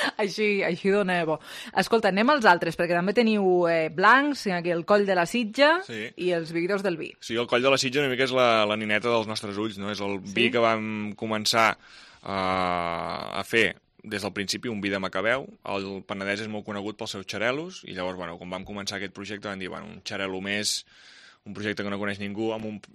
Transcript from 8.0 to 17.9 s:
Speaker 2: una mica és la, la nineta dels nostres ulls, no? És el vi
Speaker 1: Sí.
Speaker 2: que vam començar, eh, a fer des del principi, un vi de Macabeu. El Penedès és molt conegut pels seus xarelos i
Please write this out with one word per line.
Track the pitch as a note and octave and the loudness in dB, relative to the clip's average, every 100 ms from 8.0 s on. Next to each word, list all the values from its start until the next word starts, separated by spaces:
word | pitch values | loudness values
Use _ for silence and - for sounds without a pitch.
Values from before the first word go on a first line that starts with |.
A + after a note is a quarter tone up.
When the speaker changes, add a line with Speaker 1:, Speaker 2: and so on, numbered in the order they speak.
Speaker 2:
una | C#3 | 0
mica | B2 | 0
és | C3 | 2
la, | C3 B2 A2 G#2+ | 4 6 6 4
la | G#2+ | 0
nineta | G#2+ G#2+ A#2 | 0 0 2
dels | A#2 G#2+ | 0 0
nostres | A2 G#2+ G2+ | -6 -6 -4
ulls, | A2 G2+ | -4 -6
no? | G2+ | -8
És | G2 | -6
el | G2+ G2 | -6 -6
vi | G2+ G2 A#2 | -4 0 2
Speaker 1:
Sí. | |
Speaker 2:
que | A#2+ | 4
vam | A2+ A2+ G#2+ G#2+ G#2 G2+ | 2 2 -2 -6 -8 -8
començar, | A2 G#2+ G#2 A#2 A2 - - - - - | -6 -2 0 4 4 2 -8 -20 -20 -16
eh, | - | -8
a | G2 F#2+ F#2 F2+ F2 E2+ E2+ E2+ E2 - C2 | -2 0 0 0 0 -2 -4 -6 -8 -8 -8
fer | - A#2 G2 - _ _ | 0 2 2 0 _ _
des | G#2+ G#2 | -10 -8
del | G2 | -6
principi, | G2+ F#2+ G#2 A#2+ | -6 -6 -6 -6
un | G#2 | -4
vi | G2+ | -2
de | G2 | -2
Macabeu. | F#2 F#2+ G#2+ C3 - - | -4 -2 0 -2 -4 -14
El | - G2 G2 F#2+ | -6 -6 -4 -8
Penedès | - G2 G2 G2+ | -8 -6 -4 -4
és | A2 | -6
molt | G#2+ G2+ | -8 -8
conegut | G2+ G2+ G#2 | -8 -8 -8
pels | A2 | -8
seus | G2+ F#2+ | -10 -10
xarelos | G2+ A#2 C#3 F3 F#3+ | -4 -2 -2 -6 -14
i | - | -12